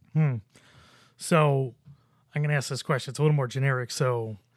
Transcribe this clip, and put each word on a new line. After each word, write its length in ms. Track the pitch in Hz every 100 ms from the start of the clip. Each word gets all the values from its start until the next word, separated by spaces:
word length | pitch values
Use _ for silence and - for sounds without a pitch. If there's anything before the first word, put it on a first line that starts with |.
| _
Hmm. 220 | 156 151 120 - _ _ - - _ _ _
So 580 | - 170 151 139 131 - - - _ _ _
I'm 80 | 147
gonna 120 | 147
ask 140 | 147 -
this 140 | 127
question. 300 | - 135 -
It's 60 | 123
a 40 |
little 120 | 151 151
more 100 | 123
generic. 440 | 131 135 127 120
So, 480 | - 131 120 110 104 _